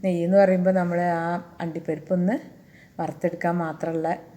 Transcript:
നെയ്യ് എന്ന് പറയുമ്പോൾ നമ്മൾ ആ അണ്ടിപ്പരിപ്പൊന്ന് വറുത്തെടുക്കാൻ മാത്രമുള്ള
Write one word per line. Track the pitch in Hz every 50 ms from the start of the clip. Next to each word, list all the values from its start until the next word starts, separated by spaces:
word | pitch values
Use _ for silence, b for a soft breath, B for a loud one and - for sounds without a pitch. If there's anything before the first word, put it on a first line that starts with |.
| -
നെയ്യ് | 190 175 170 170 175
എന്ന് | 190 202 196
പറയുമ്പോൾ | 185 185 185 180 190 190 185
നമ്മൾ | 175 175 175 175 175 175 170 165 165
ആ | 170 175 175 - - - - 170
അണ്ടിപ്പരിപ്പൊന്ന് | 170 160 170 - - 156 156 - - 185 180 180 185 240 - - - - - B B B B B B B -
വറുത്തെടുക്കാൻ | 165 156 151 - - 170 170 - - 170 170 175 165
മാത്രമുള്ള | 160 156 - - 165 165 165 160 160 175 - - - -